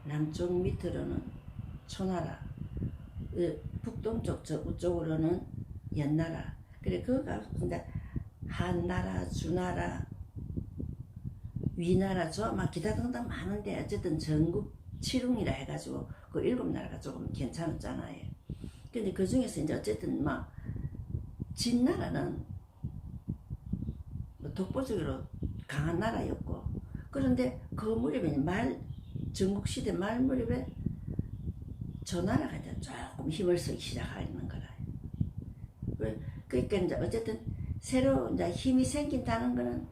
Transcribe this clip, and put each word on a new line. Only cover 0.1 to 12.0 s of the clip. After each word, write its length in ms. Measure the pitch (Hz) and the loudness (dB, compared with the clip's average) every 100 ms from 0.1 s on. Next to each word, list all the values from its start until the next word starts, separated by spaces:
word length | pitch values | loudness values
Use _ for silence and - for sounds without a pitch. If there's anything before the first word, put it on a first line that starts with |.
| 151 151 156 175 180 | 0 0 2 2 4
밑으로는 600 | 185 - 170 151 135 - - - - - - - - | 4 2 -2 -2 0 -2 -2 -10 -10 -10 -10 -10 -10
초나라, 580 | - 190 180 156 156 - - - - - - - - - | -2 0 2 -2 -4 -8 -6 -6 -2 -4 -4 -10 -8 -4
그 320 | - 170 151 - - | 2 2 0 -6 -4
북동쪽 600 | 226 - 214 233 185 131 | -4 -2 0 0 0 -2
저 160 | - 156 | -2 -2
우쪽으로는 840 | - - 175 170 160 160 160 185 - - - - - - | -2 0 2 2 2 4 4 2 0 -8 -8 -8 -2 2
연나라. 600 | 143 156 165 156 - - - - | 4 4 4 0 -6 -8 -14 -2
그래 220 | 190 180 | 0 2
그거가 380 | - 262 - - - - | 4 2 2 -4 -4 -2
이제 200 | 175 165 - - - - - - - | 0 -2 -4 -6 -4 -4 -4 -10 -6
한나라, 800 | - 175 175 175 180 185 185 175 | 0 2 2 2 2 2 0 0
주나라, 760 | - - 180 180 170 175 - - - - - - - - - - - - - - - - - - - | 0 2 2 2 2 0 -2 -6 -8 -10 -8 -4 -4 -4 -6 -6 -6 -12 -10 -10 -10 -8 -2 -2 0
위나라, 540 | 170 185 | 4 6